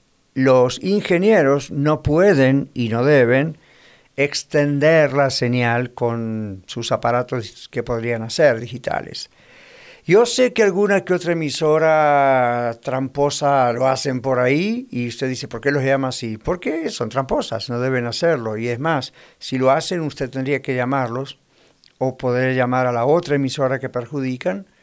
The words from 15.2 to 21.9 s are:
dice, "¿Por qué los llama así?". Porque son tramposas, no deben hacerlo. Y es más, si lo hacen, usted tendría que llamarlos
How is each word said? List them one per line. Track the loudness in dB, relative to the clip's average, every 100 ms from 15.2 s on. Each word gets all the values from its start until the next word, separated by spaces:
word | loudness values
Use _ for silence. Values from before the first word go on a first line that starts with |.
| -6
dice, | -6 -8
"¿Por | -6
qué | -2
los | 0
llama | 0 0 -2
así?". | -6 -8 -8
Porque | -6 -6 -4 -4 -6
son | -6 -4
tramposas, | -4 -2 -4 -4 -8 -6
no | -4
deben | -2 -2 -4
hacerlo. | -2 0 0 -2 -4
Y | -4
es | -4
más, | -2 -2 -4 -14 -20 _
si | -8 0
lo | 2
hacen, | 2 0 -4
usted | -6 -6 -8
tendría | -6 -4 -4
que | -2 -4
llamarlos | -2 -2 -2 -6 -10 -14 _ _ _ _ _